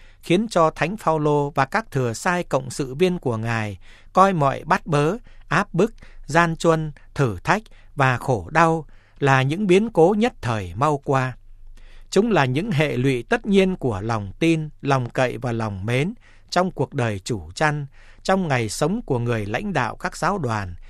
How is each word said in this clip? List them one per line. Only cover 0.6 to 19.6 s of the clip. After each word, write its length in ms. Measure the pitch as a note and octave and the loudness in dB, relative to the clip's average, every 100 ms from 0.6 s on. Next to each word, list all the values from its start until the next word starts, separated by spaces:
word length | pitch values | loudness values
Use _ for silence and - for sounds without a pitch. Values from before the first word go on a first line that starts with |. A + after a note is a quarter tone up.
| D#3+ | 2
Thánh 260 | - D#3 G#3 | 2 -4 -2
Phaolô 540 | - D#3+ D3+ D3 C#3+ | 0 0 2 2 0
và 140 | C#3 | -2
các 260 | C3+ G#3 A3+ | 0 -2 -4
thừa 220 | C#3 B2 | -2 -2
sai 320 | A2+ F#3 F3+ | -2 -2 -2
cộng 260 | E3+ C3+ C3+ | -2 -4 -4
sự 240 | - C3+ | -6 -8
viên 240 | C3 F#3 F3+ | 0 0 0
của 180 | C3 A2+ | -4 -4
Ngài 420 | A2+ A2+ G#2+ F#2+ - - - | -2 -2 -4 -8 -16 -20 -2
coi 200 | - G3 | 4 4
mọi 320 | F3+ C#3 B2 | 4 0 0
bắt 220 | D3+ F#3 - | -2 -2 0
bớ, 300 | D3 D3+ A3 - - - | 0 0 -2 -8 -20 -2
áp 260 | D#3 G3+ | -2 0
bức, 200 | E3 A3 - - - - | 0 0 -2 -18 -18 -2
gian 300 | D#3 E3+ E3 | 2 2 2
truân, 360 | E3+ D#3+ D#3 - - | 2 2 0 -8 -12
thử 240 | - C3 F#2 | -2 0 0
thách 180 | - F#3+ - - - | 2 2 0 -18 -16
và 240 | - C3 B2 | 0 0 2
khổ 300 | - A#2 E2+ | -2 -4 0
đau 360 | D#3 E3 E3 - - _ - | 2 4 2 -6 -18 _ -2
là 240 | C#3 C3+ | 2 4
những 240 | C3+ E3 G#3 | 2 -2 4
biến 240 | F#3 A3+ | 4 4
cố 240 | E3+ E3 G#3+ | 4 4 4
nhất 140 | A#3+ - | 0 -2
thời 300 | A#2+ A2 F#2 | -4 -4 -6
mau 240 | F2 D3 C#3+ | -2 0 0
qua. 380 | - C3+ B2+ B2 - - - - - - - | -2 -2 -2 -8 -18 -20 -20 -20 -20 -20 -2
Chúng 200 | F#3+ A#3 | 0 2
là 140 | F3+ | 4
những 280 | C3 B2+ A3+ | 2 0 -2
hệ 240 | D3 D3+ B2 | 0 0 0
lụy 260 | C3+ B2+ | 0 0
tất 240 | A#2 A#3 A3+ | -2 -4 2
nhiên 300 | G3 F#3+ F#3 | 4 4 0
của 240 | C3 G2 | -4 -4
lòng 320 | A2 A2+ G2+ - | -4 -4 -6 -2
tin, 300 | E3 E3 D3+ - | 0 0 -2 -8
lòng 300 | C#3 C3+ A#2+ | 0 0 0
cậy 280 | - B2+ A#2 | -2 -2 -2
và 140 | B2 | -4
lòng 340 | A2+ A2 F#2+ G#2 | -4 -4 -6 -2
mến 280 | B2 E3 A#3+ - - - | 0 -2 -6 -16 -20 -4
trong 200 | F3 F#3 | -2 -2
cuộc 240 | - C3+ | -2 -4
đời 240 | C#3 A#2 G2+ | -2 -2 -4
chủ 320 | - A2 D#2 | -6 -8 -8
chăn, 320 | - D#3 D3 C#3 - - - | -2 0 0 -8 -14 -20 -10
trong 260 | - F#3+ F3 | -2 0 2
ngày 200 | C3 A2 | 0 -2
sống 340 | - D3+ A3 | -2 -2 -2
của 160 | - B2+ | -2 -2
người 280 | A#2+ A2+ G2+ | 0 -2 -2
lãnh 260 | B2 | -4